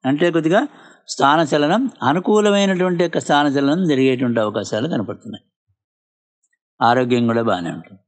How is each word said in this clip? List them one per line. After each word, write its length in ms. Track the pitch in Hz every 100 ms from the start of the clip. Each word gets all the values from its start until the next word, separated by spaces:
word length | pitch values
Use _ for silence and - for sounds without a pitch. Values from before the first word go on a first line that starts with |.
| 131
అంటే 260 | 147 175
కొద్దిగా 360 | 165 156 190 285 - - - -
స్థానచలనం, 800 | - 139 156 156 156 147 202 262 -
అనుకూలమైనటువంటి 1000 | 123 160 180 214 208 202 196 185 185 170
యొక్క 160 | 175 180
స్థానచలనం 680 | - 147 147 139 139 160 180
జరిగేటువంటి 520 | 135 131 123 123 117
అవకాశాలు 480 | 107 107 101 107 147
కనపడుతున్నాయి. 560 | 156 95 - - - _ _ _ _ _ _ _ _ _ _ _ _ _ _
ఆరోగ్యం 480 | 120 123 127 123 117
కూడా 140 | 113
బాగానే 300 | 113 90 85
ఉంటుంది. 300 | 82 - -